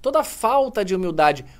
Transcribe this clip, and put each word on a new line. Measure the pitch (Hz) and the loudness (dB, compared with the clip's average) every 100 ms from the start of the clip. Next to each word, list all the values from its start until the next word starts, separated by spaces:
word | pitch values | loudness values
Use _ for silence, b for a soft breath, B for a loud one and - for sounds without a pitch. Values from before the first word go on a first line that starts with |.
toda | 262 302 | -2 -2
a | |
falta | - - 220 277 269 220 | -2 -4 0 2 0 -2
de | 185 185 | -2 -2
humildade. | 185 156 151 139 B B | -2 2 2 2 B B